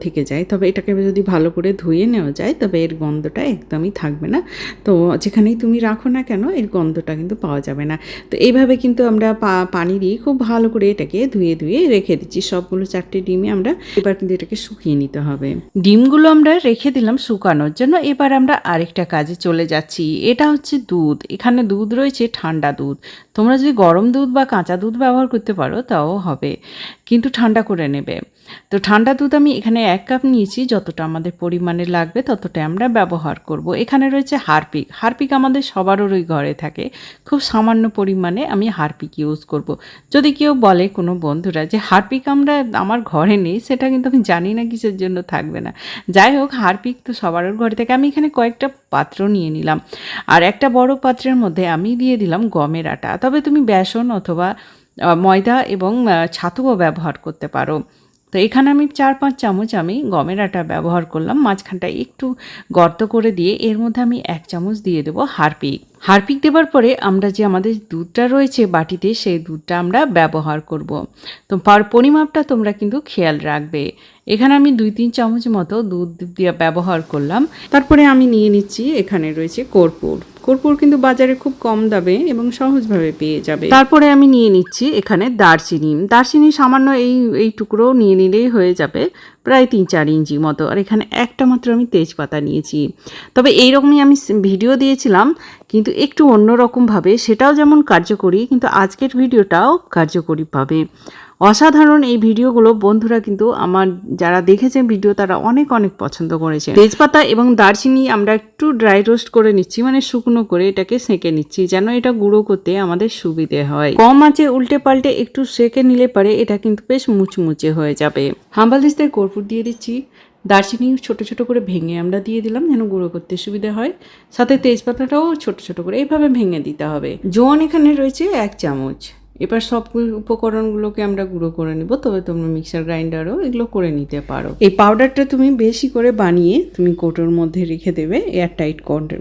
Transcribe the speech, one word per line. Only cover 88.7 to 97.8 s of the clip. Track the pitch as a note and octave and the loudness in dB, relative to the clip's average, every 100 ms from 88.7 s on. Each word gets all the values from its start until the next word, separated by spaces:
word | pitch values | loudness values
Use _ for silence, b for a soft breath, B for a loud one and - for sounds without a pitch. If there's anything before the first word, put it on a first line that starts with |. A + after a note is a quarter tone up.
যাবে, | F3+ D3 - E4+ B B B | 0 -2 -2 -4 B B B
প্রায় | - C4 B3+ | 2 4 4
তিন | G#3+ | 2
চার | F3+ E3+ D3+ | 0 0 2
ইঞ্চি | D#3 D3+ D3 | 0 0 -2
মতো। | D#3 C#3+ D3+ | -2 -2 -2
আর | G3+ | -2
এখানে | G3 G#3+ - | 0 -2 -2
একটা | - A#3+ - B3+ | -4 -4 0 2
মাত্র | B3 B3 | 2 0
আমি | A#3 A#3+ | 0 0
তেজপাতা | F3+ D#3+ - D3 D3+ | 0 0 -6 -6 -4
নিয়েছি। | D3 D3+ - D3+ C#3 B B B B | -4 -4 -4 -4 -4 B B B B
তবে | B3+ B3 | 2 4
এইরকমই | - B3+ C#4 C#4+ D4 | 6 6 6 6 6
আমি | C#4 C#4 | 6 4
স-, | - | 2
ভিডিও | G#3 G3 F#3+ A#3 C4 | 0 0 2 2 2
দিয়েছিলাম, | C4+ C4+ B3 F#3 C4 B B B _ | 2 2 2 4 4 B B B _
কিন্তু | G#3+ G#3 | -2 0
একটু | - C#4+ - C#4+ | -2 -2 4 6
অন্যরকমভাবে, | G#3+ G#3+ A#3+ A#3+ B3 A#3 G3+ F3 A#3 | 6 6 4 2 2 2 2 2 2
সেটাও | - A3+ C4+ | 2 2 4
যেমন | D4 D4 D4+ | 4 6 4